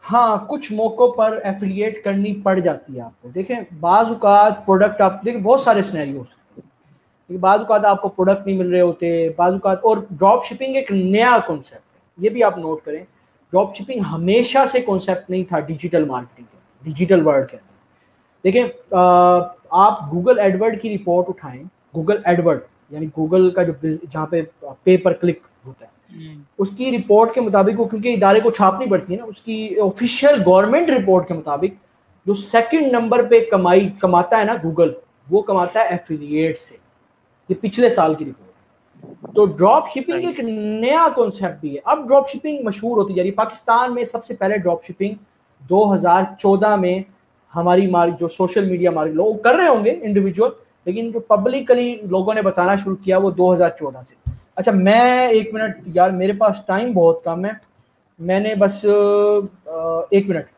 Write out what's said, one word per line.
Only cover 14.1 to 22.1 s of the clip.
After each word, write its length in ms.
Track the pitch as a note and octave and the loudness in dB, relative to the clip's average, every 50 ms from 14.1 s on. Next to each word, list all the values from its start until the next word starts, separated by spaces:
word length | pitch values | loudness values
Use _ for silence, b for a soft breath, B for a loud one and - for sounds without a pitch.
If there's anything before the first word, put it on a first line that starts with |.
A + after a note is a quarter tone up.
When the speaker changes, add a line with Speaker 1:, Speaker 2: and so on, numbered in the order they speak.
| D#3 D#3+ E3+ F3+ G3+ A#3 B3 A#3+ - C4+ C4+ | -6 -6 -2 0 2 2 0 2 2 2 2
Speaker 1:
से 160 | - - B3 | 2 0 -2
concept 480 | B3 A3+ G3 F#3 F#3 - F3+ - - - | -2 -2 -4 -4 -2 -4 -6 -6 -6 -8
नहीं 160 | F3+ F#3 F#3 | -6 -6 -6
था 140 | F#3 F3+ D#3 | -4 -4 -6
digital 460 | D3 C#3 E3 D3 - E3+ E3 E3+ D#3 | -6 -6 -10 -10 -8 -4 -2 -2 -2
marketing 420 | D3 C3 B2 B2 A#2+ _ _ A#2+ _ | -2 -4 -8 -10 -12 _ _ -20 _
के, 420 | _ _ _ _ _ _ C3+ D#3+ | _ _ _ _ _ _ -14 -12
digital 320 | D#3 C3+ F3+ E3+ G3 F3+ | -4 -4 0 2 2 4
world 280 | D#3 D#3 D3 C#3 C3 - | 4 4 2 2 0 -2
के 80 | - A2+ | -8 -20
अंदर। 200 | _ _ _ _ _ _ _ _ _ _ _ _ _ _ _ _ _ | _ _ _ _ _ _ _ _ _ _ _ _ _ _ _ _ _
देखें, 200 | F#3 F#3+ A#3+ B3 - - - _ _ - F3+ | 0 2 2 0 0 -4 -14 _ _ 0 2
आ, 560 | F3+ F3+ F3+ F3 F3+ F3+ F3+ F3+ F3 F3+ - _ _ _ D#3 | 4 6 6 6 6 6 4 2 2 -2 -10 _ _ _ 2
आप 380 | F3 G3 G#3+ G#3+ - D#3 C#3+ | 4 4 4 2 0 -8 -6
Google 280 | D3+ F3 F3 A3+ B3 G#3+ | -6 -4 2 2 2 4
AdWord 400 | G#3 G3 F#3+ F#3 G#3+ A3+ A3 - | 4 0 0 0 -2 -2 -2 -4
की 100 | - A3+ | -8 -8
रिपोर्ट 380 | G#3+ F#3+ G3+ F#3 E3+ F3+ F3+ F3+ | -8 -6 -2 0 0 0 0 -2
उठाएं, 360 | F#3 - - C#3+ B2+ B2+ D3 F#3 _ _ _ _ _ D#3+ | -6 -12 -12 -18 -18 -16 -18 -20 _ _ _ _ _ -8
Google 220 | D#3+ D#3+ | -2 -2